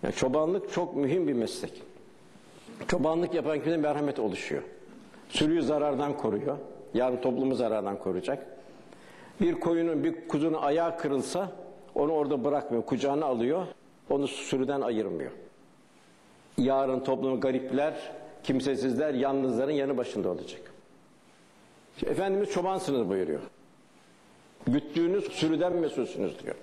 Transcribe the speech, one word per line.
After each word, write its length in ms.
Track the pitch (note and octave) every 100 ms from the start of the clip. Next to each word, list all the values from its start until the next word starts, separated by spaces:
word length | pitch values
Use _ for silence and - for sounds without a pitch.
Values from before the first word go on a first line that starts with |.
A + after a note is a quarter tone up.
Yani 120 | -
çobanlık 580 | - C3 D3 D#3 F#3+ -
çok 240 | - F3 C3
mühim 320 | C#3 F3 D#3
bir 40 |
meslek. 500 | B2+ G#2+ - - - - - - - - - - - - - -
Çobanlık 460 | F3+ D3 E3 F3
yapan 280 | E3+ C3+ D3+
kimse 140 | C3+ E3
merhamet 420 | D3 D3 D3 C#3
oluşuyor. 440 | G#2+ F#2 - C#2 - - - - - - -
Sürüyü 340 | - D3+ E3
zarardan 540 | C3 D3 D3 C3+ C#3+ C#3+
koruyor. 400 | A2 G#2 C#3+ D3 - - -
Yarın 220 | A2 B2+ B2
toplumu 380 | B2+ B2 C3
zarardan 440 | B2 A#2 G#2+ G2+ G2
koruyacak. 480 | F#2+ F2+ F#2 C3+ - - - - - - - - - -
Bir 140 | F3 D#3+
koyunun, 440 | E3+ E3+ E3 D#3
bir 240 | D3+ E3 -
kuzunun 340 | D3+ D#3+ D#3+
ayağı 360 | C#3+ D#3 E3+ E3
kırılsa 540 | D3 C3+ A#2 F3 F#3+ - - - -
onu 180 | - C#3+
orada 320 | D#3+ C#3+ C#3+
bırakmıyor. 400 | C3 C#3+ C3+ A#2
Kucağına 420 | A2 B2 C#3 C#3 D3+
alıyor. 400 | B2 A#2+ E3 F3+ - - - -
Onu 180 | C#3 C#3
sürüden 520 | - - C#3 C3 C#3
ayırmıyor. 500 | A#2+ A2 G2+ E2+ C2 - - - - - - - - - - - - -
Yarın 420 | B2+ C3+ C3+ B2+
toplumun 400 | B2+ C3 C3+ C3
garipler, 720 | C3+ B2+ B2+ C3 D3+ D3+ - - - -
kimsesizler, 720 | - C#3 C3 C3 C3 A#2+ D3+
yalnızların 580 | C3 C#3 C3+ C3 A2+ C3+
yanı 240 | D3+ C#3 C3
başında 320 | B2 - F2+
olacak. 320 | E2+ - - - - - - - - - - - - - - - - -
Efendimiz, 440 | D3 G3 G3 G3+
"Çobansınız," 580 | F#3 F3+ F#3+ - C#3 G2
buyuruyor. 320 | F#2+ E2+ D2 - - - - - - - - - - - - -
"Güttüğünüz 580 | C3+ D3 E3+ E3+ G3+
sürüden 480 | - - D#3 D#3+ F3+
mesulsünüz," 680 | F3 D#3 - A2+ - F#2 -
diyor. 120 | - -